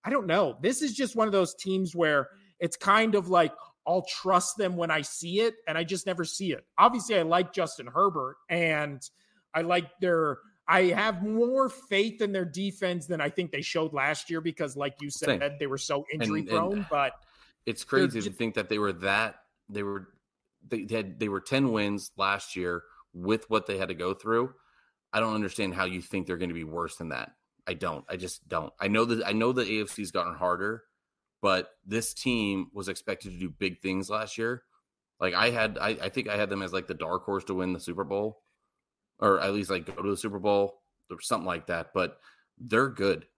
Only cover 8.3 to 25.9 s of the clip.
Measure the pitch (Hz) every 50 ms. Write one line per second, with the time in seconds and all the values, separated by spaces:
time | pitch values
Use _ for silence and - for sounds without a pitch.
8.3 | 143 _ _ - 175 170 170 165 156 151 151 147 143 127 - - _ _ _ _
9.3 | _ _ _ _ - 160 165 170 175 180 170 143 - _ 185 180 170 165 160 147
10.3 | 131 - _ _ _ _ _ - 165 185 190 180 170 - 208 220 202 175 196 214
11.3 | 220 226 240 240 262 269 269 254 262 - - - 202 196 208 226 220 - 220 202
12.3 | 196 190 180 165 139 180 196 202 185 - 196 180 180 175 147 - 175 156 147 147
13.3 | - - 180 160 - 139 160 - - 170 160 160 147 139 135 147 151 - - -
14.3 | 170 165 160 170 151 - 160 143 131 139 139 143 131 - - - - - 156 143
15.3 | 131 - 143 143 147 143 147 139 135 135 - - 147 139 147 - - 156 117 107
16.3 | 104 156 151 92 110 160 170 185 202 208 196 - 151 143 139 131 - - - _
17.3 | _ _ - _ _ _ _ 120 110 - - - 139 131 185 170 127 113 98 101
18.3 | 95 - 117 113 - 107 101 - 107 104 104 101 92 82 92 98 98 104 113 107
19.3 | - - _ _ _ _ _ - 101 104 101 101 101 98 92 - _ _ _ _
20.3 | _ _ _ _ _ _ _ - 120 110 95 104 110 113 104 95 - - 110 104
21.3 | 98 95 - - 135 135 139 127 113 107 104 101 101 101 92 - _ 101 98 98
22.3 | 98 101 - - - 92 90 87 87 87 - _ - - - _ - 87 87 95
23.3 | 110 110 - - 110 107 - - 98 95 95 87 92 80 87 92 95 - - 107
24.3 | 113 117 123 135 - _ _ _ _ _ _ _ _ _ _ _ - 107 113 113
25.3 | 110 107 104 92 - - 104 92 87 95 95 92